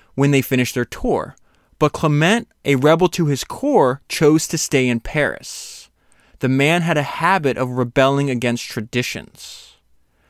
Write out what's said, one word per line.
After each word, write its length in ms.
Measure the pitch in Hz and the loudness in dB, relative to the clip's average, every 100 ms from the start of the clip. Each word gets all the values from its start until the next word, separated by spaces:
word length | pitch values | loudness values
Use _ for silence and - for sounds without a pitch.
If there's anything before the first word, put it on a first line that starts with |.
| _ - | _ 0
when 160 | 143 | 2
they 100 | 139 | 2
finished 340 | - 127 123 123 | 0 -2 0 -4
their 80 | |
tour. 540 | 120 - 247 127 139 - _ _ _ - | -6 -4 -2 -2 -4 -14 _ _ _ -2
But 140 | 151 | -2
Clement, 560 | - 160 147 165 226 - _ - | 0 0 2 2 0 -2 _ 0
a 100 | 135 | 2
rebel 320 | 147 165 180 | 4 4 2
to 180 | - 151 | 2 0
his 180 | 135 - | -2 -6
core, 560 | - 285 247 131 135 - | -6 0 4 2 0 -8
chose 360 | - 151 156 - | 0 4 4 0
to 80 | 160 | -4
stay 320 | - 139 127 | -2 0 0
in 100 | 117 | -2
Paris. 920 | - 156 127 - - - - - - _ _ _ _ _ | -4 -2 -2 -4 -12 -16 -16 -18 -20 _ _ _ _ _
The 100 | 131 | 0
man 320 | 131 143 175 | 2 2 2
had 160 | 165 151 | 0 0
a 60 | |
habit 540 | 135 - 165 190 143 120 | -2 -2 0 0 0 -2
of 140 | 127 | -2
rebelling 580 | 123 123 135 135 139 143 | -2 0 2 2 2 0
against 400 | 123 120 120 - | -2 -2 -4 -6
traditions. 1080 | 123 107 123 123 - - - - - - _ _ _ _ _ _ | -10 -4 -4 -4 -8 -14 -20 -20 -20 -20 _ _ _ _ _ _